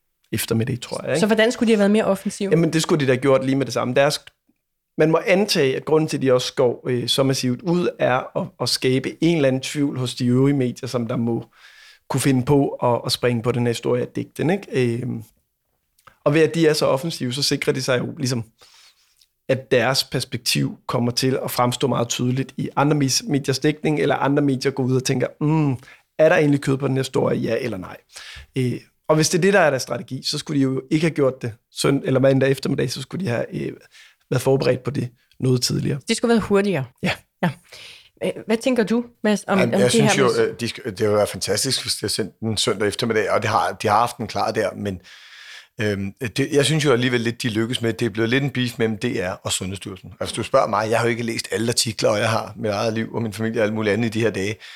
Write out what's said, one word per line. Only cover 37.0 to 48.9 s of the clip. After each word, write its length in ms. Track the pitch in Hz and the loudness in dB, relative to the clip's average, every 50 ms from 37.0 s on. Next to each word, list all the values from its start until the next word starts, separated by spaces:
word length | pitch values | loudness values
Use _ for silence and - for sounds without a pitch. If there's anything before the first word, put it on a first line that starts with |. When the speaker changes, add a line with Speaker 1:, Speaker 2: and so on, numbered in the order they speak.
Speaker 1:
Ja. 100 | - 175 - - _ _ _ _ | -4 -4 -4 -4 _ _ _ _
Speaker 2:
Ja. 80 | 190 160 - - _ _ - - - - - - _ _ _ _ - | -2 -2 -2 -4 _ _ -20 -20 -20 -20 -20 -20 _ _ _ _ -6
Øh, 60 | 185 - - - | -6 -6 -8 -4
hvad 100 | - 220 | -4 -4
tænker 260 | 226 - 269 254 240 214 | -2 0 0 0 2 2
du, 200 | 180 220 240 240 - - _ | 2 0 -2 -2 -4 -10 _
Mads, 220 | - 214 208 196 - | 0 0 0 0 0
om, 120 | - 202 190 | -2 0 2
Speaker 3:
Jamen, 160 | 123 117 - | 2 2 2
Speaker 2:
om 60 | 190 | 2
Speaker 3:
jeg 40 | 127 | 2
Speaker 2:
det 80 | 120 | 4
Speaker 3:
synes 220 | - 226 - 139 - | 4 4 4 4 4
Speaker 2:
her 80 | 139 | 4
Speaker 3:
jo, 60 | 131 117 | 4 4
Speaker 2:
med 200 | 110 117 113 113 | 4 2 0 0
Speaker 3:
øh, 60 | - - | 0 -4
de 60 | 120 | -6
sk-, 180 | 113 - - - | -6 -6 -6 -8
det 160 | 117 95 95 | -8 -4 0
ville 160 | 110 104 104 | 0 2 4
være 100 | 104 101 | 2 2
fantastisk, 560 | - - 92 - - 120 107 - 131 123 - | 0 -2 -6 -4 -2 -2 -2 0 -2 -2 -4
hvis 120 | - - - | -4 -4 -6
de 40 | - | -4
havde 120 | - 101 | -4 -4
sendt 280 | - - 110 87 - _ | -4 -4 -4 -6 -8 _
den 160 | 107 113 107 | -6 -4 -2
søndag 320 | 98 - 123 104 95 107 101 | 0 0 0 0 0 0 -2
eftermiddag, 420 | - - 123 113 110 110 98 87 | 0 -2 -2 0 0 0 0 2
og 120 | 95 98 | 0 0
det 80 | - - | 0 2
har, 220 | 110 92 82 92 | 0 0 0 0
de 160 | 101 - - 107 | -2 -2 0 2
har 100 | 104 110 | 2 2
haft 180 | 120 117 - | 2 0 -2
den 100 | - 110 | -6 -8
klar 240 | 95 - 101 107 110 | -6 -4 -4 -4 -2
der, 200 | 104 113 101 95 101 | 0 0 -2 -2 -4
men, 260 | 107 101 101 92 87 - - - - - - - - - - - - - _ _ - | -4 -6 -6 -6 -8 -12 -18 -20 -20 -20 -20 -20 -20 -20 -20 -20 -20 -20 _ _ -4
øhm, 320 | 110 104 101 98 98 98 - _ - 113 - | -2 -2 -2 -2 -4 -8 -8 _ -10 -6 -2
det, 120 | - 139 143 | -2 -2 0
jeg 120 | 139 139 139 | 2 2 2
synes 200 | - 160 156 139 | 2 2 2 4
jo 80 | 147 | 2
alligevel 280 | 120 117 127 131 120 120 | 2 4 2 2 0 0
lidt, 220 | 113 - 120 - | 0 -2 -4 -4
de 60 | - 120 | -4 -2
lykkes 340 | 101 110 113 117 127 113 | -2 -2 -2 -2 -4 -2
med, 100 | 117 113 | -2 -4
det 140 | 110 - 120 | -2 -2 -4
er 40 | 113 | -4
blevet 200 | 95 110 113 113 | -2 -2 -2 0
lidt 140 | 123 139 143 | 0 0 0
en 60 | 135 | -2
beef 280 | - 127 123 123 - - | -2 -2 -4 -4 -2 -2
mellem 200 | 135 117 | -2 -2